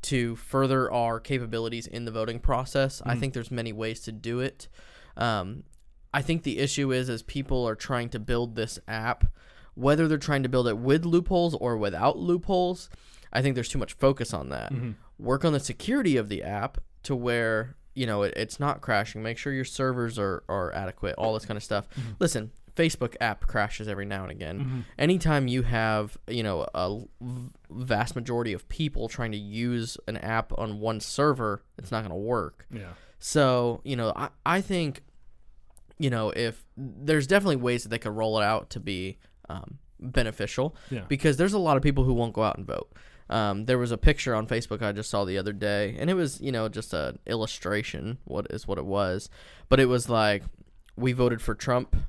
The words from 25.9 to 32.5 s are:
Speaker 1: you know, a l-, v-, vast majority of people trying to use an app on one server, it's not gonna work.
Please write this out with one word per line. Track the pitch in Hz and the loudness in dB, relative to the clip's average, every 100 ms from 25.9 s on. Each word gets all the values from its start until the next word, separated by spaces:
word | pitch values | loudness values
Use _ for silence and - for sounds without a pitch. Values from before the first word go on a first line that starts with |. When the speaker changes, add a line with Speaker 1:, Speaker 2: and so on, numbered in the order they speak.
| 107 104 - - | 0 -2 -8 -6
Speaker 1:
you | 117 | -4
know, | 110 87 | 0 -2
a | - | -2
l-, | - 90 104 - - | -2 -2 -4 -10 -12
v-, | 123 127 123 - - | -10 -10 -12 -16 -16
vast | 95 127 107 117 | -10 -2 0 0
majority | - 120 120 117 | -2 -2 0 0
of | 92 - | -4 -6
people | - 156 - 117 | -2 0 0 -4
trying | - 117 | -4 -4
to | 107 | -4
use | 104 107 120 120 113 - - | -6 -2 0 0 -2 -6 -8
an | 110 | -6
app | 101 113 110 - | -2 -2 0 -2
on | 110 104 | -4 -2
one | 107 113 | -2 -2
server, | - - 147 135 110 98 _ - | -4 0 2 2 -2 -4 _ -18
it's | 113 | -6
not | 113 | -6
gonna | 107 85 | -4 -6
work. | 107 120 80 | 0 0 -2